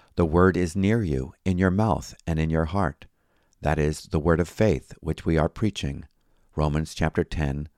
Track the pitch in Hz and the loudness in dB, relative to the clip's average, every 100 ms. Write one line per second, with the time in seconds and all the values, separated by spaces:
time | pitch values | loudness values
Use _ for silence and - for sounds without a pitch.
0 | _ - 82 85 92 87 90 92 98 117 | _ -2 2 6 4 4 -2 0 0 0
1 | 92 67 65 - 95 90 95 95 110 71 | 0 -2 -4 -6 -2 2 2 2 2 0
2 | - - - 78 80 80 78 98 82 - | -4 -12 -4 -2 0 0 0 -2 -4 -6
3 | - _ _ _ _ _ 73 76 76 76 | -18 _ _ _ _ _ -2 0 0 -2
4 | - 82 78 82 82 - 107 69 - - | -4 0 2 2 0 0 0 0 -6 -12
5 | 80 78 87 80 80 - 110 - 71 69 | -8 -6 0 2 0 0 -4 -2 -8 -8
6 | - _ _ _ _ - 76 73 78 - | -14 _ _ _ _ -2 0 0 -4 -4
7 | 80 - 80 - 71 71 73 | -2 -2 -2 -2 -4 -4 -8